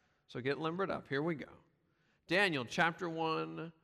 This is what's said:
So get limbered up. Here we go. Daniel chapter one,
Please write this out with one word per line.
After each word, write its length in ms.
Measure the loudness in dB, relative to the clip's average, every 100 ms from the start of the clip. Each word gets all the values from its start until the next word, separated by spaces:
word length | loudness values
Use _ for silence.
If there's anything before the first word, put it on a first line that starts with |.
| _ _ -12
So 120 | -4
get 200 | -2 0
limbered 300 | 0 0 0
up. 160 | -2 -2
Here 120 | 0
we 140 | 0 -2
go. 140 | -6 -14 _ _ _ _ _ _ 0
Daniel 360 | 4 4 2
chapter 460 | 0 2 2 2 -4
one, 600 | -2 0 0 -2 -6 -10 -14